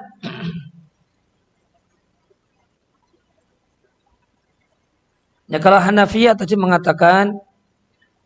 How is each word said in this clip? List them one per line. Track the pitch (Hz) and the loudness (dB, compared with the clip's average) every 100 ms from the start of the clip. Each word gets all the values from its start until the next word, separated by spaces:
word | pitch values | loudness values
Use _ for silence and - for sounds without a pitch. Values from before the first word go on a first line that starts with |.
| - _ - | -12 _ -16
<clears throat> | - - 170 - - _ _ _ _ _ _ _ _ _ 679 _ _ _ _ _ _ _ _ _ _ _ _ _ _ _ _ _ _ _ _ _ _ _ _ _ _ _ _ _ _ _ _ _ _ _ _ - | -14 -14 -14 -18 -20 _ _ _ _ _ _ _ _ _ _ _ _ _ _ _ _ _ _ _ _ _ _ _ _ _ _ _ _ _ _ _ _ _ _ _ _ _ _ _ _ _ _ _ _ _ _ -10
ya, | 156 | 0
kalau | 185 196 | 2 4
Hanafiyah | 180 208 196 220 233 | 4 2 2 2 2
tadi | 208 180 202 | 0 -2 -2
mengatakan | 185 175 175 160 175 190 202 202 - _ _ _ _ _ _ _ | 0 -2 -2 0 2 2 0 -6 -18 _ _ _ _ _ _ _